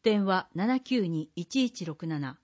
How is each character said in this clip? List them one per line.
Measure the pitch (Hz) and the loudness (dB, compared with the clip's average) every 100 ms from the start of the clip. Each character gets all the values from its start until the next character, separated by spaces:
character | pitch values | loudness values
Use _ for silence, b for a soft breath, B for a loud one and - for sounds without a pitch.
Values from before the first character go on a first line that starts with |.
電 | 226 208 | 4 2
話 | 196 185 - | 2 0 -2
七 | 165 214 254 | -2 0 0
九 | 254 254 | 0 0
二 | 180 160 156 | 0 -2 -4
一 | - 170 262 | -10 -4 0
一 | 247 - | 0 -2
六 | 165 147 165 | -8 -6 -6
七 | 156 135 143 | -4 -6 -10